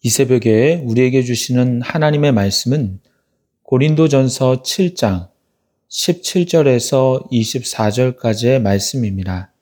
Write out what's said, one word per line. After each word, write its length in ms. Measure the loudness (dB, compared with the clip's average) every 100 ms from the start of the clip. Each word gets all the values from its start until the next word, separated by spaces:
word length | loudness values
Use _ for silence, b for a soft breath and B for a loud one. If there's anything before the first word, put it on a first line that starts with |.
이 40 | -2
새벽에 720 | 0 2 2 4 4 2 0
우리에게 380 | -2 0 2 2
주시는 580 | 0 -4 -2 0 0 -2
하나님의 520 | -4 -2 0 2 2
말씀은 680 | 2 0 -2 -2 -2 -2 -8 _ _ _ _ _ _
고린도전서 1000 | -2 0 2 2 2 4 0 0 0 0
칠 320 | -4 -2 -2 0
장 320 | -2 -2 -6 _ _ _ _ _ _
십칠 600 | -8 -4 -4 -2 -2 0
절에서 760 | 2 4 2 2 0 2 0 -2
이십사 600 | -2 -2 -4 -8 -2 -2
절까지의 680 | 0 -2 -2 -4 0 0 2
말씀입니다. 880 | 2 0 -2 -4 -4 -4 -6 -8 -10 _